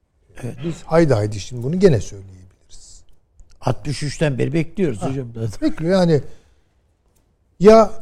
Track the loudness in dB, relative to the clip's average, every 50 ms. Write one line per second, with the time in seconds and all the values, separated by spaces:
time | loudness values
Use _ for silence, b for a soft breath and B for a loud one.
0 | _ _ _ _ _ _ -20 -14 -14 -14 -12 -10 -10 -10 -10 -10 -6 0 2 4
1 | 4 4 2 0 0 -2 -4 -8 -10 -10 -10 -8 -6 -4 -2 2 4 4 4 2
2 | -2 -6 -12 -16 -18 -20 -20 -20 -20 -20 _ _ _ -20 -20 -20 -20 -20 -20 -20
3 | -20 -20 -20 -20 _ _ _ -20 -20 -20 -14 -6 -4 -4 -4 -4 -4 -8 -8 -6
4 | -6 -8 -4 -2 -2 -2 0 0 -2 -2 0 -2 -4 -4 -4 -2 -2 -2 -2 -4
5 | -6 -6 -4 -6 -8 -8 -8 -8 -6 -6 -6 -2 -2 -2 -2 -2 -2 0 2 2
6 | 2 4 2 0 0 b b b b b _ _ _ _ _ _ _ _ _ _
7 | _ _ _ _ _ _ _ _ _ _ _ 4 8 8 8 8 8 4 0 -8